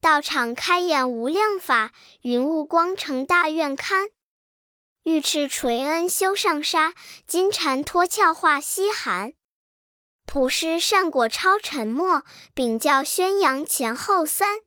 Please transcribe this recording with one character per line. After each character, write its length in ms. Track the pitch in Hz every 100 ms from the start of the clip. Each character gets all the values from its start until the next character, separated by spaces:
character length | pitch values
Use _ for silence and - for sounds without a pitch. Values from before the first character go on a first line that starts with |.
道 180 | 320 302
场 340 | 294 - 233
开 280 | 247 - 359
演 280 | 359 302 254
无 200 | 233 233
量 280 | 339 427 392
法， 360 | - 247 220 _ - _
云 200 | 247 240
雾 220 | 269 320 302
光 320 | 330 349 381
成 280 | - 262 269
大 240 | 349 320
愿 280 | 311 302 277
龛。 320 | - 381 403 _ _ _ _ _ _ _ _ _
玉 180 | - 320
翅 260 | 285 302 285
垂 380 | - 262 233 269
恩 240 | 320 349
修 260 | - 381 392
上 260 | - 302
沙， 320 | 294 339 311 - - - _
金 240 | 339 381
蝉 320 | 415 320 262
脱 240 | 285 349 349
壳 280 | - 370
化 260 | 320 330 285
稀 320 | 294 - 392
寒。 400 | 427 - 185 208 - _ _ _ _ _ _ _ _ -
普 240 | 285 254
施 320 | - 320 330
善 280 | - 403 370
果 200 | 285 226
超 280 | - - 403
沉 300 | - 302 220
默， 360 | 247 370 320 - - -
秉 240 | - 247 226
教 240 | 294 277
宣 380 | 285 - 370 403
扬 260 | 349 262 302
前 300 | - 240 240
后 300 | - 392 311
三。 340 | - 403 415